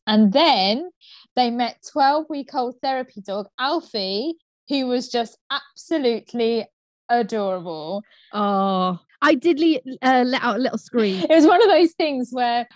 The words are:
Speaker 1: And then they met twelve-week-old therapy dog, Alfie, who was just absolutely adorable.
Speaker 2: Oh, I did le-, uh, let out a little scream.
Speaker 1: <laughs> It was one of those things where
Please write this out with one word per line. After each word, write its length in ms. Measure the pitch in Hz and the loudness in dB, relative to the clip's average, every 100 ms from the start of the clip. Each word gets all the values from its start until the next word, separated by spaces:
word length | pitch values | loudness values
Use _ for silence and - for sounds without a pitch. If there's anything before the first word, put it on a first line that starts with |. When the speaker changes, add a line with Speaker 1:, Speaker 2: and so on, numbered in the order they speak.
| - | 0
Speaker 1:
And 280 | 214 208 | 2 4
then 560 | 262 330 220 190 240 359 - _ - _ | 4 4 2 0 -2 -6 -16 _ -20 _
they 160 | - 240 | -2 -2
met 280 | 240 233 - - | -2 -6 -8 -8
twelve-week-old 840 | 294 269 302 311 285 - 277 247 247 | 0 2 2 -2 -8 -8 -6 -6 -6
therapy 400 | 269 262 262 208 | -6 -4 -8 -14
dog, 240 | 196 196 202 - | -10 -8 -8 -6
Alfie, 760 | 269 330 - 214 190 202 302 330 _ _ - | -4 -4 -6 -6 -4 -4 -6 -8 _ _ -6
who 180 | 277 254 | -4 -2
was 220 | 247 - | -4 -4
just 300 | 240 226 - - | -6 -6 -10 -10
absolutely 1160 | 277 - - - 320 247 226 - 240 226 226 - _ _ _ - | -10 -12 -16 -6 -2 0 -2 -6 -4 -2 -2 -6 _ _ _ -2
adorable. 960 | 240 214 220 196 185 175 156 156 202 - _ _ | -2 0 -4 -4 -6 -8 -10 -8 -10 -12 _ _
Speaker 2:
Oh, 640 | 208 202 196 196 190 185 175 _ - | -4 -2 0 0 0 -2 -4 _ -2
I 120 | 294 | 2
did 240 | 277 339 294 | 2 2 2
le-, 200 | 330 302 262 262 | 2 0 -4 -4
uh, 220 | 254 254 247 | 2 2 2
let 160 | 254 | 0
out 140 | 240 208 | -2 -2
a 20 | |
little 140 | 254 226 | -4 -6
scream. 480 | - 240 208 190 | -4 -2 0 0
Speaker 1:
<laughs> 60 | 311 | 4
It 40 | |
was 120 | 320 311 | 6 6
one 160 | 359 | 6
of 80 | 415 | 6
those 220 | 330 330 | 4 4
things 360 | - 311 262 247 | 0 -4 -4 -6
where 360 | 254 240 240 233 | -4 -2 -2 -6